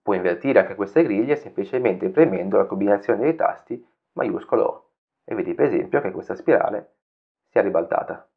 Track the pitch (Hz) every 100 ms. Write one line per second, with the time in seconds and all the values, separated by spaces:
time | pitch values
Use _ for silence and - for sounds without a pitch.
0 | - 95 90 87 - 107 95 98 98 156
1 | 156 101 127 147 - - 98 131 123 92
2 | 95 147 160 185 92 104 98 98 101 143
3 | - 104 135 160 - - _ 123 - _
4 | _ - - - - 117 - - _ _
5 | _ _ - 107 92 - 139 107 - 139
6 | 98 92 - - - 123 - 104 - _
7 | _ _ _ _ _ - 98 85 87 -
8 | - 92 _